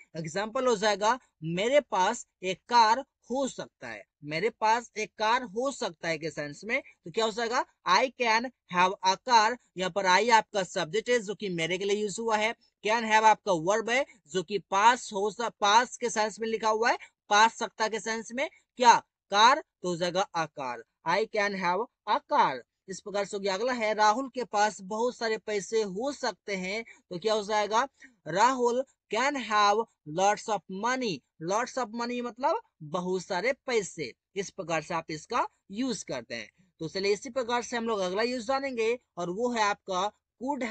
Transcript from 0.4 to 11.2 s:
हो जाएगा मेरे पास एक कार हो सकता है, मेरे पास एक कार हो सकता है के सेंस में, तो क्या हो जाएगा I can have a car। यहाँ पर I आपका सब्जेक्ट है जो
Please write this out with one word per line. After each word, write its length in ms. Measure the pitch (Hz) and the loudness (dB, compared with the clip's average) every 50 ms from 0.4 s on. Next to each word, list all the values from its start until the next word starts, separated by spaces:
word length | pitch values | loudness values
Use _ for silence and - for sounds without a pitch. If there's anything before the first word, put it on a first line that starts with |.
| 214 220 220 262 254 | -6 -4 -4 -2 0
हो 80 | 254 233 | 0 2
जाएगा 420 | 185 214 214 202 190 208 220 247 254 _ _ _ _ 156 | 2 2 0 0 2 2 0 0 0 _ _ _ _ -8
मेरे 340 | 160 170 185 208 240 277 294 254 - | -6 -2 -2 0 2 4 2 2 2
पास 360 | - 190 - 240 240 - - _ _ _ 180 | 2 0 2 2 0 -2 -8 _ _ _ -6
एक 160 | 185 180 - _ - | -6 -6 -6 _ 2
कार 340 | 240 247 302 - - 269 277 _ _ _ _ - | 4 6 6 6 4 2 -2 _ _ _ _ -6
हो 160 | 233 277 269 | -4 -2 -2
सकता 400 | 233 - - 139 117 _ _ 131 | -4 -4 -8 -14 -16 _ _ -14
है, 160 | 120 110 101 - _ _ _ 147 | -12 -12 -14 -16 _ _ _ -10
मेरे 260 | 147 151 160 196 233 - - | -8 -4 -2 -2 -4 -2 0
पास 280 | 220 220 226 240 233 - - | 0 2 2 0 -2 -6 -10
एक 120 | 208 214 185 _ | -10 -10 -8 _
कार 260 | - 214 214 240 262 254 | -2 0 0 0 0 -2
हो 240 | 190 185 233 262 277 | -4 -6 -4 -4 -4
सकता 360 | - - 240 190 165 _ - | -4 -4 -6 -8 -8 _ -6
है 100 | 170 165 | -6 -4
के 120 | 147 156 156 | -4 -6 -8
सेंस 320 | - 156 147 147 143 - 196 | -8 -8 -10 -10 -10 -12 -8
में, 160 | 214 247 285 - - _ _ - | -6 -6 -6 -6 -8 _ _ -18
तो 80 | 170 | -8
क्या 140 | 156 220 220 | -4 -2 -2
हो 60 | 226 | -2
जाएगा 340 | 185 233 240 220 240 277 339 - _ _ - 175 | -2 -2 -4 -2 -2 -2 -2 -4 _ _ 0 4
I 180 | 180 214 254 277 - - | 4 4 4 2 0 0
can 280 | 240 226 220 226 247 262 - _ _ - 180 | 2 2 2 2 0 -4 -10 _ _ -2 2
have 200 | 180 180 185 202 - - | 2 2 2 2 0 0
a 80 | 185 185 - - 254 | 0 0 0 2 4
car। 260 | 240 220 214 226 247 - _ _ - | 6 6 6 4 2 -4 _ _ -6
यहाँ 120 | 175 185 180 | -4 -4 -2
पर 160 | 165 202 190 | -2 0 4
I 240 | 185 180 196 220 240 226 | 4 4 4 6 6 6
आपका 300 | 220 214 _ - 202 180 | 4 4 _ -2 -4 -4
सब्जेक्ट 460 | - - 190 165 156 165 220 214 240 | -2 -4 -4 -4 -2 -4 -4 0 0
है 100 | 247 | 0
जो 160 | 240 | 0